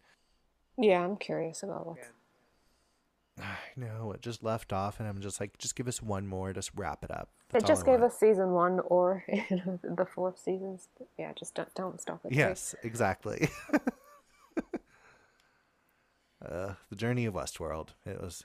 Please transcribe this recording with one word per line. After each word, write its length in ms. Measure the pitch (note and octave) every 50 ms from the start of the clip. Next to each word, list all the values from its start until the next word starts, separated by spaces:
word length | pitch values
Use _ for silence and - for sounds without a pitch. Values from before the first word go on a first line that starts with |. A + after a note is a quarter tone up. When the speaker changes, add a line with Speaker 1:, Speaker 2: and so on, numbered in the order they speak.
| _ _ _ _ _ _ _ _ _ _ _ _ _ _ _
Speaker 1:
Yeah, 260 | - B3+ G#3 F#3 F3 F3
I'm 140 | F3+ G#3
curious 460 | G3 - - D#3+ D#3 E3 D#3+ E3 - G3
about 220 | G3 E3 D#3+ D#3+
what's 180 | E3 E3 - A#2+ A#2+ - _ _ _ _ _ _ _ _ _ _ _ _ _ _ _ _ _ _ _ _ _ _ _ _ G2
Speaker 2:
I 160 | F#2+ G2 G2 - - - -
know, 360 | B2+ B2 A2+ A2 A2+ A2+ G#2+ F#2
it 80 | -
just 200 | - A#2+ A2+ - A2+
left 280 | A2 A2+ A2+ - - G2+
off, 260 | F#2+ G2 G#2 - -
and 80 | A2 G#2+
I'm 100 | G2 G2
just 180 | G2 G2+ - -
like, 180 | G#2 - - -
"Just 160 | - A#2 -
give 120 | - B2
us 140 | B2+ A#2 -
one 240 | A2+ G#2+ G2+ F#2+ G2+
more, 260 | G2 F#2+ F#2 F#2+ F#2+ F#2
just 180 | F#2+ F#2+ - -
wrap 280 | G2+ F#2+ D#2 D2 - -
it 80 | -
up." 180 | - - - - _ _ _ -
Speaker 1:
They 100 | - B3
Speaker 2:
That's 60 | A3
all 100 | - D4+
Speaker 1:
just 80 | - -
Speaker 2:
I 80 | C4
Speaker 1:
gave 80 | B3+ A#3
Speaker 2:
want. 120 | A#3+ A#3+ -
Speaker 1:
us 60 | -
season 320 | A3 G#3+ G#3+ F#3 F#3+ F#3
one 280 | F3+ F3 F3 F3+ F#3 F3+
or, 440 | - - F3 F3+ F3+ F3+ G3 F#3 -
<laughs> 20 |
you 300 | - G3+ G3+ - - F#3+
know, 220 | F3+ F3+ F#3 F#3 F3 -
the 220 | - F3 F3 F#3
four 280 | F3+ - - F3+ F#3 F#3
seasons. 500 | - - - F#3 F#3 F#3+ F#3+ F#3 F3+ - - _ - B3+ - _ -
Yeah, 140 | D#3+ D#3 D#3
just 200 | - E3+ - -
don't, 160 | - E3 - -
don't 240 | - F#3+ F#3 - E3+
stop 200 | - - D#3+ E3+ -
it, 40 | -
please. 80 | C3
Speaker 2:
Yes, 360 | D3 C#3 F2+ - - - - - - -
exactly. 680 | A#2 A2 A#2 A2+ F#2+ F2 - - G#2 G#2+ - - C#3 - - - -
<laughs> 80 | C#4+ - - B3 - - - - - - _ _ _ _ - - - D#4+ - - - - - _ _ _ - - - _ _ _ _ _ _ _ _ _ _ _ _ _ _ _ _ _ _ _ _ _ _ _ _ - -
Uh, 300 | - D#2 F2 F#2+ G2+ G2 - - -
the 60 | G#2+
journey 300 | G2+ A2+ A#2+ B2 B2 A#2+
of 80 | A2 F#2
Westworld. 560 | E2+ C2 - - - E2+ D2+ D#2 D#2+ D#2 - - _ -
It 160 | - F#2+ F2
was, 220 | F2+ F2+ - -